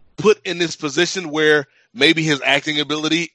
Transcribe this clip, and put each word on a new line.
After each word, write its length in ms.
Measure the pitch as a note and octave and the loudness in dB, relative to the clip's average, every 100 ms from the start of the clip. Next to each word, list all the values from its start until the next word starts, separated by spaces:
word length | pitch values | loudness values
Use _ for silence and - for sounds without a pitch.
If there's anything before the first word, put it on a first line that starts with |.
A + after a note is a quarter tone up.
| _ - | _ -2
put 280 | G3 G#3 | 0 0
in 140 | G3 F3 | -2 -4
this 160 | E3+ | -4
position 560 | - D3+ C3+ F3 F#3+ E3+ | -4 -6 -2 -2 -2 -6
where 360 | D3+ D#3 D3+ C#3 _ _ | 0 4 2 0 _ _
maybe 300 | A2 D3 E3 | 0 2 2
his 180 | D#3 C#3 | 0 0
acting 360 | C3 C#3+ D#3 D3+ | 2 0 0 -4
ability 500 | C#3+ D3+ D#3 E3 E3+ | -4 -4 -2 -2 -4